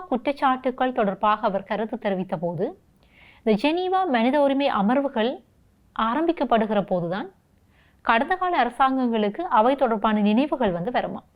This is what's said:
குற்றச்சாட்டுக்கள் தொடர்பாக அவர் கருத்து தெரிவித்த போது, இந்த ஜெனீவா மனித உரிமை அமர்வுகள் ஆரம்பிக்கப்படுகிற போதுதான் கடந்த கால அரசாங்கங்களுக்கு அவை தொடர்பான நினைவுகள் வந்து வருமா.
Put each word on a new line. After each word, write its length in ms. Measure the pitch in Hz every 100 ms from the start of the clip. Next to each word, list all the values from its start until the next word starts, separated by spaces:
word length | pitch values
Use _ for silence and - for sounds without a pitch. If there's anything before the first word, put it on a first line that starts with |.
| 370
குற்றச்சாட்டுக்கள் 840 | 247 285 285 277 254 262 254 262 254
தொடர்பாக 480 | 202 190 214 214 220
அவர் 180 | 196 202
கருத்து 280 | 208 214 240
தெரிவித்த 380 | 208 190 190 180
போது, 200 | 170 165 233 381 _ _ _ _ - -
இந்த 120 | 226 208
ஜெனீவா 360 | 285 339 370 370 370
மனித 240 | 240 240 294 277
உரிமை 220 | 277 277 -
அமர்வுகள் 500 | 196 269 277 240 226 339 _ _ _ _ _ -
ஆரம்பிக்கப்படுகிற 840 | 226 262 339 330 247 233 220 208 -
போதுதான் 360 | 180 165 190 381 - _ _ _ _ _ _
கடந்த 300 | - 226 330 370
கால 200 | 359 339
அரசாங்கங்களுக்கு 840 | 240 240 262 262 247 226 208 208 - 233
அவை 160 | 226 277
தொடர்பான 400 | 262 220 220 214 208
நினைவுகள் 460 | 214 302 285 214 170
வந்து 120 | 180 247
வருமா. 260 | 180 196 -